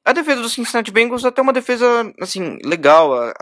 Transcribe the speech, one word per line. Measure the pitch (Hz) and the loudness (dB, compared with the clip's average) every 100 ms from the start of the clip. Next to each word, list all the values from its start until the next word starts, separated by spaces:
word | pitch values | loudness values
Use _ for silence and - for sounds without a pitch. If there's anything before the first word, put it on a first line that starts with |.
a | - | -2
defesa | - 302 262 | 0 0 -2
do | 233 | -2
Cincinnati | 254 233 240 214 | -4 -4 -4 -2
Bengals | 202 240 247 247 | 0 0 0 -2
é | |
até | 247 | 0
uma | 262 | 0
defesa, | 254 247 240 240 233 220 - | 0 -2 0 2 0 -2 -8
assim, | 180 190 170 - | -10 -6 -8 -8
legal, | 135 165 143 156 156 123 | -6 0 6 6 6 2
é, | 117 - | -4 -6